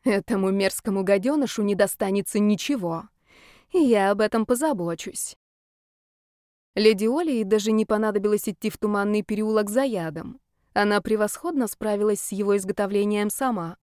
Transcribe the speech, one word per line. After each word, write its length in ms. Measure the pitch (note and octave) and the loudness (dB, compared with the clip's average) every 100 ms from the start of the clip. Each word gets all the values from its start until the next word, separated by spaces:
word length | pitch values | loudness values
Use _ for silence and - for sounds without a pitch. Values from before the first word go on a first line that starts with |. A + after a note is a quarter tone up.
этому 480 | C4+ G3+ - G3+ F#3+ | 2 0 0 0 2
мерзкому 540 | G3 G3 - - F#3+ | 2 0 -2 -4 -2
гадёнышу 580 | F#3+ G3+ A3 D4+ B3+ - | 2 2 2 0 0 0
не 140 | G3+ G3 | 0 2
достанется 640 | G3 - G3 G3+ F#3+ G#3 | 0 0 -2 -2 -2 0
ничего. 640 | G#3 G#3 - C#4 F3 E3 - _ _ - - - _ | 2 2 0 -2 -2 -6 -10 _ _ -20 -20 -20 _
Я 380 | F4+ C#4+ G#3+ G3 | 2 4 6 4
об 100 | G3+ | 2
этом 240 | G#3+ A3+ | 2 0
позабочусь. 920 | G#3+ B3 D#4 A3 E3+ E3+ - - - - _ _ _ _ _ _ _ _ _ _ _ _ _ | 0 0 0 0 -4 -6 -10 -10 -12 -14 _ _ _ _ _ _ _ _ _ _ _ _ _
Леди 320 | - G#3+ G3+ A3 | 2 4 4 0
Олии 380 | C#4 E4 B3 | 0 0 -2
даже 260 | G3 G#3+ G#3 | 2 0 2
не 160 | A3 A3 | 0 2
понадобилось 600 | G#3+ A3 G3+ G#3 G#3 - | 0 0 0 0 -2 -2
идти 200 | F3+ G#3+ | -6 -8
в 100 | - | -4
Туманный 440 | G#3+ G#3 G3+ G#3+ | -2 0 0 -2
переулок 480 | - G#3+ G#3+ A3 G#3 | -2 -2 0 0 0
за 120 | A3 | 0
ядом. 580 | C#4 G3+ E3 D#3 - - _ _ _ | 0 -2 -6 -8 -12 -16 _ _ _
Она 260 | - G#3 G#3 | 0 2 2
превосходно 680 | - G#3+ G#3 - E4+ D4+ A3+ | 0 0 0 -2 -4 -2 -4
справилась 520 | - G#3+ G#3 G#3+ G3+ | -4 -4 0 0 0
с 120 | - | -4
его 240 | G3+ G3+ G3+ | -4 0 0
изготовлением 760 | F#3+ G3 G3+ G3+ G3+ G#3 G#3 | -2 -4 -2 0 0 0 -2
сама. 460 | - C4 G#3+ E3 F3 | -2 -2 -2 -6 -12